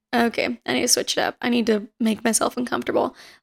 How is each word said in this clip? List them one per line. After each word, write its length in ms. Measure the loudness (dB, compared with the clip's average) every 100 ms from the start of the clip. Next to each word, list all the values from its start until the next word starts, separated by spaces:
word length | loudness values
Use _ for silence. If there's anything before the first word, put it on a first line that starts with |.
| _
"Okay, 460 | 0 0 0 -2 -4 -4
I 80 |
need 80 | -2
to 60 | 2
switch 300 | 2 0 0
it 40 |
up. 140 | -2 -2
I 80 | 0
need 180 | 0 2
to 200 | 0 -2 -2
make 240 | -2 0
myself 340 | 0 2 0 -2
uncomfortable." 580 | -4 -4 0 0 0 -4 -20 -20